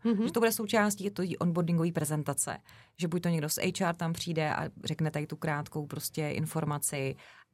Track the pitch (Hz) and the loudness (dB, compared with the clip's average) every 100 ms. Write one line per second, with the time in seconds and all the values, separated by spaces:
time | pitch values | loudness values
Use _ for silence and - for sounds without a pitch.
0 | 226 208 226 - 226 220 214 226 208 208 | 0 2 2 4 4 2 2 4 4 2
1 | 196 202 180 - 175 170 170 170 170 165 | -2 -2 -2 0 2 2 2 2 2 2
2 | 151 151 143 143 - 92 - - - - | 0 0 0 -2 -2 -4 -10 -20 -20 -6
3 | 175 175 175 165 147 - 185 180 180 170 | -2 0 2 2 0 0 0 2 0 2
4 | 165 165 - 160 151 - 156 - - 156 | 0 0 -2 0 0 0 -4 -6 -4 0
5 | 156 151 151 160 160 147 147 156 147 143 | 0 0 -4 -4 -2 -2 -4 -6 -6 -6
6 | - - 151 - 156 160 151 147 - 143 | -6 -4 -2 -2 -2 -2 -2 -2 -2 -2
7 | 135 135 - - - | -4 -6 -12 -20 -6